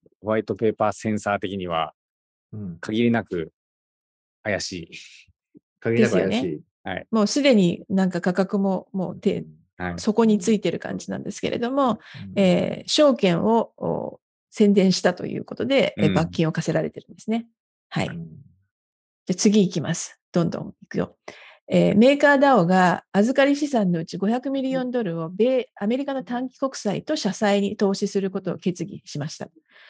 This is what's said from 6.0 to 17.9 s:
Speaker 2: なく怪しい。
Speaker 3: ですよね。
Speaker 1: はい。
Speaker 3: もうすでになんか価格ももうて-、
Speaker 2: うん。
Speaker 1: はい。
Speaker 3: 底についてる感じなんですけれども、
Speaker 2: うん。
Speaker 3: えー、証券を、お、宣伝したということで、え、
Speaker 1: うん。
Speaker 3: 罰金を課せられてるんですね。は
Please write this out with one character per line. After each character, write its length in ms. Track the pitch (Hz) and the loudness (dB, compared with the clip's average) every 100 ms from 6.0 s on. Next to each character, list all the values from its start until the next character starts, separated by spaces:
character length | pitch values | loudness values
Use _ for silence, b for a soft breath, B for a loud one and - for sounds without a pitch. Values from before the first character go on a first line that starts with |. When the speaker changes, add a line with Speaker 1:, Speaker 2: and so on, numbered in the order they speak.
Speaker 2:
な 80 | 220 | 4
く 40 | |
怪 100 | 185 | 2
し 20 | 190 | 0
い。 40 | |
Speaker 3:
で 100 | 220 | 0
す 60 | 180 | -4
よ 80 | 151 | -6
ね。 40 | - _ | -12 _
Speaker 1:
は 140 | - 92 | -10 -10
い。 120 | - | -4
Speaker 3:
も 100 | 220 | 0
う 40 | 208 | 0
す 160 | 285 | 2
で 100 | 277 | 4
に 320 | 214 175 - - | 6 4 0 -2
な 200 | 190 185 | 0 0
ん 20 | |
か 120 | 175 | 0
価 120 | 202 | -2
格 240 | 190 190 202 | 0 0 0
も 300 | 196 185 - | 0 -2 -6
も 180 | 190 175 | -8 -6
う 80 | 185 | -4
て-、 220 | 202 170 156 - _ - | -2 -2 -6 -18 _ -10
Speaker 2:
う 60 | |
ん。 20 | 90 | -8
Speaker 1:
は 60 | |
い。 80 | 87 | -6
Speaker 3:
底 260 | - 208 226 | -2 2 4
に 140 | 208 | 4
つ 120 | - | 2
い 80 | 208 | 0
て 120 | 175 | 0
る 80 | - | -4
感 180 | - 190 | -6 -10
じ 140 | - | -8
な 80 | 196 | -10
ん 40 | |
で 60 | - | -10
す 100 | - | -8
け 120 | - | -6
れ 80 | - | -4
ど 120 | 233 | -4
も、 280 | 277 254 214 B B 196 | 0 0 -2 B B -6
Speaker 2:
う 0 | |
ん。 60 | 196 | 0
Speaker 3:
え 440 | 185 175 50 - - | 4 4 0 -6 -2
ー、 20 | |
証 240 | - 294 | 4 4
券 300 | 240 185 170 | 4 2 2
を、 300 | 202 226 - - | 2 0 -2 -6
お、 420 | 170 - - - _ _ _ | -6 -6 -8 -12 _ _ _
宣 220 | - 208 | 2 4
伝 200 | 202 190 | 6 4
し 100 | 180 | 4
た 100 | 180 | 0
と 140 | 175 - | -2 -6
い 100 | - | -8
う 80 | - | -8
こ 80 | |
と 140 | - 240 | -6 0
で、 260 | 277 - - | 2 2 2
え、 80 | 143 | 0
Speaker 1:
う 20 | |
ん。 40 | 156 | 2
Speaker 3:
罰 160 | 170 | 0
金 160 | - 160 | 0 0
を 40 | |
課 120 | 165 | 0
せ 100 | 165 | -2
ら 80 | 160 | -2
れ 80 | 156 | -2
て 100 | - | -8
る 60 | - | -18
ん 20 | |
で 60 | 170 | -12
す 100 | - | -6
ね。 160 | 226 226 _ _ _ | -6 -6 _ _ _
は 120 | _ | _